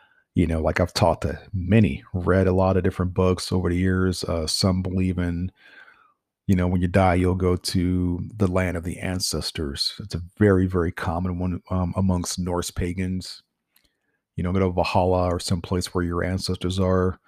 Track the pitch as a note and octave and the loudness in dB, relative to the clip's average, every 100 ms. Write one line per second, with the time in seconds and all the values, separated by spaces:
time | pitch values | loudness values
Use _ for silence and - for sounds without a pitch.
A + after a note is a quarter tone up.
0 | _ _ _ - D#2+ D#2+ D#2+ D#2+ F2 - | _ _ _ 0 0 2 0 0 -2 2
1 | F2 D#2+ D2+ - - F#2 F2 A2+ F2+ - | 2 2 -4 -8 -8 -8 2 4 4 0
2 | - F2+ F2+ F#2 F#2 F#2 F#2+ F#2 F#2+ - | -8 -4 2 2 4 2 2 2 0 -2
3 | F2+ F2+ F#2 F2+ - F#2+ F2+ F2 F#2+ F#2 | -4 2 2 2 0 -2 0 0 0 2
4 | F#2 F2+ - E2+ D#2 - G2 F#2 F#2 F#2 | 0 -2 -4 -4 -2 0 2 2 -2 0
5 | F#2 F2+ F2 E2+ F#2 _ - - - _ | 0 0 -2 -2 -6 _ -20 -20 -20 _
6 | _ _ _ _ - F#2 F2+ F#2 F2+ F#2+ | _ _ _ _ 0 2 2 0 2 4
7 | F#2 F2 F2+ F#2 F#2 F2+ - F#2+ F2 F2+ | 4 4 2 2 0 0 -2 -2 0 0
8 | F2+ F2+ F#2+ G#2+ F#2+ F#2 F#2 E2+ F2 - | 0 -2 -6 -2 0 0 -2 -2 -6 -6
9 | F#2 F2+ - D#2 - - D2 C#2+ - - | -6 -4 -4 -4 -6 -6 -6 -4 -6 -8
10 | G#2 F2 F2 - G#2 F#2+ F#2+ F#2 E2+ - | -8 -8 -8 2 6 6 4 2 -2 -2
11 | - E2+ F#2 F2 F2+ F2+ - F#2 F2+ F#2+ | -4 -2 -4 -2 -4 -4 -4 -2 -2 0
12 | F#2+ F2+ F2 - F2+ F2 - - F2+ F2+ | 0 0 -2 -4 -4 -4 -4 -4 -2 -2
13 | F#2 F#2 - - _ _ _ _ _ _ | -2 -4 -8 -16 _ _ _ _ _ _
14 | _ _ _ - F2 F#2+ F#2 F2+ E2+ G2+ | _ _ _ -6 -2 2 2 2 0 2
15 | F#2 F2+ F2+ F2 - F2+ - F#2 - F2+ | 4 2 2 -2 -2 -4 -2 -4 -2 -4
16 | F2 F2 F2 F#2 - F#2 F2+ F#2 F#2 F#2 | -2 -2 -2 -2 -4 -4 -2 0 2 2
17 | F#2 - | 0 -2